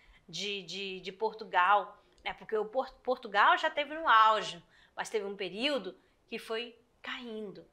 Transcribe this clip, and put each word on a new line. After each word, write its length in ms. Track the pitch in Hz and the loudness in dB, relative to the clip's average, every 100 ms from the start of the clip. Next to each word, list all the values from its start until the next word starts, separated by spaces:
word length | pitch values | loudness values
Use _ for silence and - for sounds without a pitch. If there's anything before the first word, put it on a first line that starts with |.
| _ _ - | _ _ -14
de, 340 | 165 202 202 | -10 -6 -8
de, 380 | 170 185 196 185 | -8 -10 -8 -8
de 120 | 175 | -12
Portugal, 880 | 190 220 214 202 180 180 208 190 - _ _ | -6 -6 -6 -2 2 6 4 2 -10 _ _
né? 100 | 202 | -10
Porque 220 | 185 190 214 | -10 -4 -4
o 80 | |
Por-, 280 | 214 240 254 - | -2 -2 -4 -6
Portugal 520 | - 254 220 202 254 349 | -4 -4 0 4 6 6
já 140 | 320 | 2
teve 240 | 311 285 | -2 -4
no 140 | 311 320 | -2 4
auge, 520 | 226 220 214 185 170 - _ _ - | 6 8 4 0 -10 -18 _ _ -10
mas 120 | 185 | -4
teve 160 | 220 | -4
um 120 | 196 202 | -4 -6
período 600 | 190 190 269 277 185 - _ _ _ | -8 -4 -2 -2 -4 -12 _ _ _
que 140 | - | -12
foi 360 | - 226 240 - _ _ | -6 -6 -6 -14 _ _
caindo. 640 | - 262 240 220 214 165 165 | -12 -10 -10 -10 -10 -14 -20